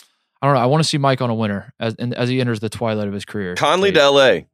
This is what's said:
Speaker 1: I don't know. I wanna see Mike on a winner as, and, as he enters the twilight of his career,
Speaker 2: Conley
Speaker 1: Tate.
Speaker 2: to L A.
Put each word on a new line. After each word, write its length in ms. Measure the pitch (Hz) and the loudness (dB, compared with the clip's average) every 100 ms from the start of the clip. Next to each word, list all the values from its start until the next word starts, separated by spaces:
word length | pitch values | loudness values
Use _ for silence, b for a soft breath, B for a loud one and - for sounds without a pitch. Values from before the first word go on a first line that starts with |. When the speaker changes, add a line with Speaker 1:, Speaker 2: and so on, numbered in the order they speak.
| B B B _ | B B B _
Speaker 1:
I 60 | 139 | 0
don't 80 | 135 | 2
know. 40 | |
I 40 | 123 | 2
wanna 160 | 151 | 2
see 160 | 156 151 | 0 0
Mike 220 | 135 131 | 0 0
on 100 | 127 | 0
a 20 | |
winner 400 | 113 107 101 - - | -2 -2 -4 -8 -8
as, 160 | 113 104 | -8 -6
and, 180 | 120 | -6
as 160 | - 123 | -4 -2
he 100 | 127 | -2
enters 200 | 123 110 | -2 -4
the 100 | 110 | -6
twilight 380 | - 117 107 104 | -6 -4 -4 -4
of 60 | 101 | -8
his 100 | - | -10
career, 300 | 107 92 90 | -8 -8 -2
Speaker 2:
Conley 340 | 147 175 196 | 0 2 2
Speaker 1:
Tate. 60 | 156 | 4
Speaker 2:
to 60 | |
L 200 | 143 139 | 4 6
A. 240 | 131 87 - | 6 4 -2